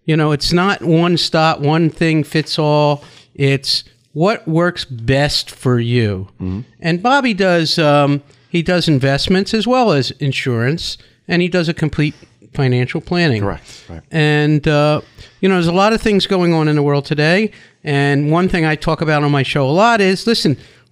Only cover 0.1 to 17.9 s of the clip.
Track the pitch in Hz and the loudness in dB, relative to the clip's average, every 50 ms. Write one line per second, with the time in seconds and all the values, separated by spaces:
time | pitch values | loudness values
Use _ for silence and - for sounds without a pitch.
0.1 | 156 160 151 151 147 139 - - 170 175 180 202 196 - - 165 160 165 170 175 | 0 0 2 0 0 -2 -2 -2 0 0 0 0 -2 -2 0 0 2 2 2 2
1.1 | 175 156 - - - 160 160 160 156 - 143 143 156 165 170 156 - - 170 160 | 0 0 -2 -2 0 2 2 2 0 0 0 0 2 2 0 0 0 0 0 0
2.1 | 156 156 139 - - 160 151 - - - 151 151 147 147 147 147 147 143 - - | 0 0 -2 -2 -2 -4 -4 -4 -4 -2 0 0 2 2 2 2 0 -2 -6 -12
3.1 | - - - _ _ - 143 135 139 135 - - - - - - _ _ _ _ | -20 -20 -20 _ _ -2 0 0 0 0 -2 -4 -6 -6 -6 -10 _ _ _ _
4.1 | - 147 165 202 233 - - - 156 165 175 175 170 - - - 131 113 113 117 | -4 -2 0 0 0 -2 -4 -2 0 0 0 0 -2 -4 -10 -12 -12 -6 -2 0
5.1 | 135 139 147 143 - - - - - - - 131 123 120 117 120 123 123 113 104 | 0 2 2 0 -2 -4 -6 -8 -10 -6 -2 0 0 0 0 0 0 0 0 0
6.1 | 101 95 95 - _ - 95 92 92 104 127 - _ _ - 165 175 175 196 247 | -2 -4 -8 -12 _ -10 -8 -6 -6 -6 -8 -12 _ _ -4 -2 -2 0 0 2
7.1 | 269 285 254 247 208 180 196 190 175 170 160 156 - 170 160 147 143 147 143 139 | 2 2 2 0 0 0 0 2 2 2 0 0 0 0 2 4 4 4 4 2
8.1 | 143 143 - _ _ _ _ _ - 170 156 185 180 175 156 165 151 131 135 135 | 0 -2 -4 _ _ _ _ _ -4 -2 0 0 0 0 2 2 2 2 2 0
9.1 | 135 139 - - 185 185 202 - - 220 202 233 254 254 240 214 160 139 123 - | 0 0 0 0 0 0 0 0 -2 -2 0 0 0 2 2 2 2 0 0 -2
10.1 | - - 147 135 127 - - 135 120 117 117 131 156 175 - - - - - _ | -6 -6 -4 -4 -4 -4 -4 -4 -2 0 0 -2 -2 -4 -6 -10 -12 -12 -16 _
11.1 | _ _ _ - 175 170 180 175 175 180 165 160 165 - 160 143 - - 147 156 | _ _ _ -4 -2 0 0 0 0 -2 -2 -2 -2 -2 -4 -4 -2 0 -2 -2
12.1 | - - - - _ _ - - - - 139 127 123 123 127 127 - 160 - - | -2 -6 -14 -20 _ _ -20 -12 -6 -2 0 0 2 0 0 -2 -4 -8 -6 -4
13.1 | 175 175 170 156 117 107 101 98 82 71 - - - - - - 85 80 - _ | -2 0 0 2 0 0 -2 -4 -6 -8 -12 -18 -20 -20 -20 -20 -20 -20 -12 _
14.1 | - 160 151 151 151 151 147 151 156 147 - 160 151 147 147 151 151 143 - - | -2 0 2 2 2 2 2 2 2 2 2 2 2 2 2 2 0 -2 -4 -8
15.1 | _ - - - _ _ 185 190 190 180 165 165 170 190 196 214 226 214 - 220 | _ -20 -20 -20 _ _ 0 0 2 2 0 0 2 2 2 2 2 0 0 0
16.1 | 208 190 - - 196 185 175 170 165 160 151 151 151 151 143 143 143 143 139 - | 0 0 0 0 0 0 0 2 2 2 2 2 2 0 0 0 0 -2 -2 -4
17.1 | 156 143 147 160 175 202 220 208 - - - - _ _ - 151 | -2 -2 0 2 2 0 0 -2 -6 -10 -20 -20 _ _ -8 -4